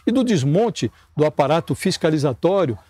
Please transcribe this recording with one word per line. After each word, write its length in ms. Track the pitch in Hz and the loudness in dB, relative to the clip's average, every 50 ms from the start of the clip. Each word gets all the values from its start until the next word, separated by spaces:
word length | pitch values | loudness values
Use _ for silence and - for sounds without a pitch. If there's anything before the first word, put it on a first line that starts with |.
| - | -4
e 60 | - | -2
do 140 | 226 262 247 | 0 0 0
desmonte 640 | 247 214 156 127 143 147 190 233 226 - - 127 110 - _ _ _ _ | 0 0 0 0 0 0 0 0 0 -2 -4 -6 -6 -6 _ _ _ _
do 80 | - 151 | -2 0
aparato 500 | 151 - - 143 135 156 170 160 - 143 | 0 2 0 0 2 2 0 -2 -2 -6
fiscalizatório 1040 | - - 190 175 - - 165 156 156 135 147 123 - - 165 190 196 175 143 110 - - _ | -4 -2 -4 -2 0 0 0 0 0 0 -2 -2 0 0 0 2 2 0 -2 -4 -6 -10 _